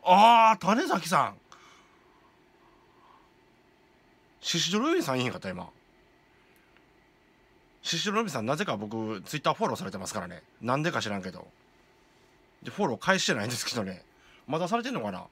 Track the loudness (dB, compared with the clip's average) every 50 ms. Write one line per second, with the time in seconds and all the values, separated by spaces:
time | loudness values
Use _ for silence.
0 | 6 8 8 10 10 10 10 10 8 8 6 4 2 2 2 2 2 0 0 -2
1 | 0 0 2 2 2 0 -2 -12 _ _ -20 -20 -20 -20 -20 -20 -20 _ _ _
2 | _ _ _ _ _ _ _ _ _ _ _ _ _ -20 _ _ _ _ _ -20
3 | -20 -20 -20 -20 -20 _ _ _ _ _ _ _ _ _ _ _ _ _ _ _
4 | _ _ _ _ _ _ _ _ -8 -4 -2 -2 -2 -2 -2 0 0 2 0 0
5 | 0 0 -2 -2 -2 -2 -4 -6 -10 -10 -10 -10 -12 -14 -18 -20 _ _ _ _
6 | _ _ _ _ _ _ _ _ _ _ _ _ _ _ _ -20 _ _ _ _
7 | _ _ _ _ _ _ _ _ _ _ _ _ _ _ _ _ -8 -6 -6 -4
8 | -4 -2 0 0 -2 -2 -4 -4 -2 -2 -2 -2 -2 -4 -4 -6 -6 -6 -6 -6
9 | -6 -6 -6 -8 -10 -10 -10 -2 -2 -2 0 0 -2 -4 -2 -4 -6 -10 -10 -10
10 | -12 -8 -8 -8 -8 -10 -14 -18 -20 _ _ _ -4 -2 -2 0 0 -2 -2 -4
11 | -4 -4 -6 -6 -8 -10 -14 -14 -20 -20 _ _ _ _ _ _ _ _ _ _
12 | _ _ _ _ _ _ _ _ _ _ _ _ -16 -14 -4 -2 -2 -2 -2 -2
13 | 0 0 0 2 2 0 -2 -2 -2 -4 -4 -6 -6 -6 -6 -6 -6 -6 -8 -14
14 | -18 _ _ _ -20 -20 -20 -20 _ -6 -4 -4 -2 -2 -2 -2 -4 -4 -6 -6
15 | -6 -6 -8 -8 -12 -16